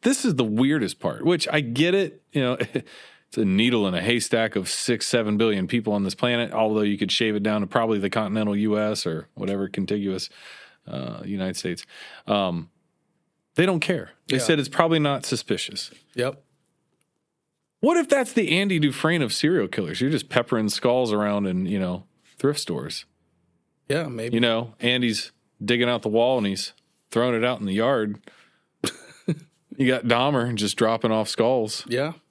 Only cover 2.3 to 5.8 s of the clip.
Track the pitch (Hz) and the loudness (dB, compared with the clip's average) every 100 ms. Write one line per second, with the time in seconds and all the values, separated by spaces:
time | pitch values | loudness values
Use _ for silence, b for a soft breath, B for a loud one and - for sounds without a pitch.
2.3 | 147 127 127 117 131 - - - - _ | 0 0 0 -2 -4 -6 -20 -20 -20 _
3.3 | - 104 95 120 120 101 87 98 120 - | -2 2 4 4 4 2 0 0 0 2
4.3 | 117 113 104 92 - - 113 - 120 107 | 2 2 -2 -4 -4 -2 -2 2 0 2
5.3 | 104 113 104 92 120 | 2 2 2 0 -2